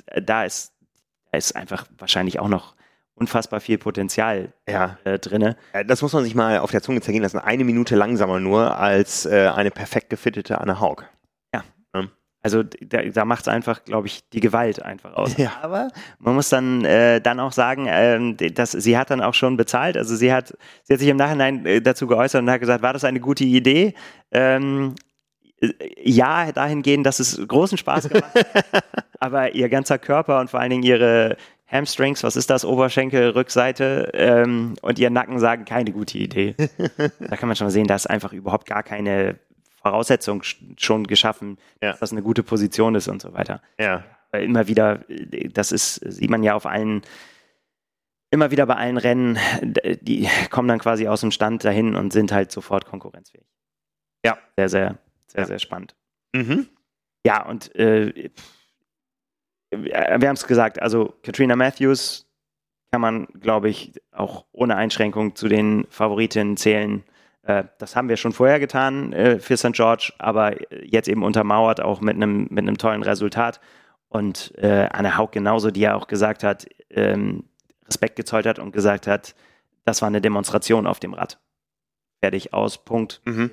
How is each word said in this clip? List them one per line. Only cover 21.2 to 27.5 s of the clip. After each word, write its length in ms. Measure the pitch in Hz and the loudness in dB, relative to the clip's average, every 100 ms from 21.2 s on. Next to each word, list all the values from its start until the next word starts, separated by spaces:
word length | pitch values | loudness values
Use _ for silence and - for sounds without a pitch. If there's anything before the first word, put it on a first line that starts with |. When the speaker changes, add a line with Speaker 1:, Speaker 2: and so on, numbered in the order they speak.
| 143 147 135 131 80 | 2 2 0 0 2
Speaker 1:
äh, 140 | 110 | 4
dazu 240 | 123 - 123 | 4 2 2
geäußert 340 | 117 135 135 | 2 4 2
und 80 | 120 | 2
hat 120 | 123 | 2
gesagt, 200 | 120 120 | 2 2
„War 120 | 123 | 0
das 100 | 135 | 0
eine 160 | 135 127 | -2 -2
gute 240 | 123 139 | -2 0
Idee?“ 500 | 131 127 123 151 202 - - - _ | 2 4 4 4 2 -2 -14 -20 _
Ähm, 640 | 120 131 135 139 139 135 131 - _ _ _ _ _ | 2 2 2 0 -2 -4 -6 -18 _ _ _ _ _
äh, 80 | 113 - - - | -4 -4 -12 -4
ja, 480 | 127 120 131 170 160 | 4 6 4 2 -2
dahingehend, 540 | - 147 147 139 143 135 | -2 -2 0 2 2 2
dass 140 | 131 | 0
es 200 | 123 - | -2 -4
großen 300 | 110 | 0